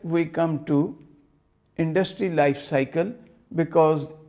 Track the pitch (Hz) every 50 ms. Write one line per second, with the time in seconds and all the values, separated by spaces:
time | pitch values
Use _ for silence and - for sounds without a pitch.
0 | - 160 170 170 165 160 - 165 165 165 156 139 151 - 147 143 165 - - -
1 | - - - _ _ _ _ _ _ _ _ _ _ _ - - 165 160 160 190
2 | 185 185 - - 196 185 160 151 143 143 139 - - - 151 135 135 131 - 165
3 | 180 220 - - - - - _ _ _ - 165 165 156 - 170 160 156 160 147
4 | 139 - - - -